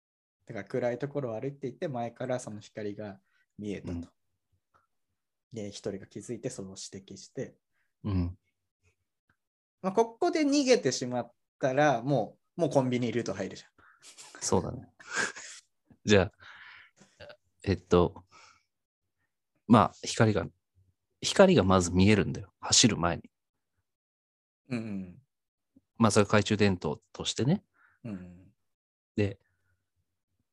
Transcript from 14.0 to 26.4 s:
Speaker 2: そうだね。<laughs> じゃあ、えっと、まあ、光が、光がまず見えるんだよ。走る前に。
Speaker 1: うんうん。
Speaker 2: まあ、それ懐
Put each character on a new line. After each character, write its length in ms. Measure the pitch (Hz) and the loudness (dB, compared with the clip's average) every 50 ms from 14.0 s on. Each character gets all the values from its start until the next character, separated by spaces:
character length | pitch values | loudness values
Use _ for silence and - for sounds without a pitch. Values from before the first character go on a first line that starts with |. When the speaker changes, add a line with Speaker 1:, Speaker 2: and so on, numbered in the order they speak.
| - - - - - - - - | -20 -20 -20 -20 -20 -20 -16 -10
Speaker 2:
そ 160 | - - - | -4 0 0
う 60 | 95 85 | 0 0
だ 80 | 85 | -2
ね。 200 | 87 - - - _ | -8 -12 -14 -18 _
<laughs> 1040 | - - - - - - - - - - - - - - _ _ _ _ _ _ _ - | -20 -16 -8 -4 -4 -4 -4 -6 -10 -16 -18 -20 -20 -20 _ _ _ _ _ _ _ 2
じ 120 | 104 107 | 4 4
ゃ 140 | 98 90 98 - _ - - - - - - - - - _ _ _ - _ _ - | 6 4 2 -2 _ -20 -20 -20 -20 -20 -20 -20 -20 -20 _ _ _ -20 _ _ -20
あ、 80 | - - - - _ _ _ _ - | -20 -20 -20 -20 _ _ _ _ -2
え 100 | 101 92 | -2 -2
っ 40 | |
と、 480 | 90 - _ 90 87 87 - - - - _ _ - - - _ _ _ _ _ _ _ _ _ _ _ _ _ _ _ _ _ _ _ _ _ _ _ | -2 2 _ 4 4 4 4 0 -8 -18 _ _ -20 -20 -20 _ _ _ _ _ _ _ _ _ _ _ _ _ _ _ _ _ _ _ _ _ _ _
ま 120 | - 113 107 | 6 6 8
あ、 140 | 90 - - - - | 8 6 2 -6 -10
光 300 | - - - 117 110 101 | -6 0 2 2 2 2
が、 140 | 92 80 69 - _ _ _ _ _ _ _ _ _ _ _ _ _ | 0 -2 -4 -10 _ _ _ _ _ _ _ _ _ _ _ _ _
光 320 | - - - - 196 185 180 | -6 0 6 6 6 8 8
が 100 | 123 92 | 6 6
ま 160 | 95 92 95 | 6 4 4
ず 100 | 90 90 | 4 2
見 180 | 92 92 95 104 | 2 4 6 6
え 60 | 110 | 6
る 100 | 98 82 | 4 2
ん 80 | - 67 | 0 -4
だ 80 | - | -8
よ。 100 | - - _ _ | -12 -16 _ _
走 280 | - - - - - | -4 2 4 4 4
る 100 | 110 101 | 4 2
前 200 | 80 85 85 82 | 0 -2 -2 -2
に。 120 | - - - _ _ _ _ _ _ _ _ _ _ _ _ _ _ _ _ _ _ _ _ _ _ _ _ _ _ _ - | -4 -8 -16 _ _ _ _ _ _ _ _ _ _ _ _ _ _ _ _ _ _ _ _ _ _ _ _ _ _ _ -8
Speaker 1:
う 60 | 123 | -8
ん 20 | 117 | -8
う 20 | |
ん。 400 | 110 110 101 95 92 90 87 - _ _ _ _ _ _ _ _ _ _ _ _ _ _ _ | -6 -8 -10 -10 -10 -12 -16 -20 _ _ _ _ _ _ _ _ _ _ _ _ _ _ _
Speaker 2:
ま 100 | - 113 | 2 2
あ、 40 | 107 | 4
そ 80 | - 110 | 4 4
れ 40 | 101 | 4
懐 200 | - - 107 | 4 4 2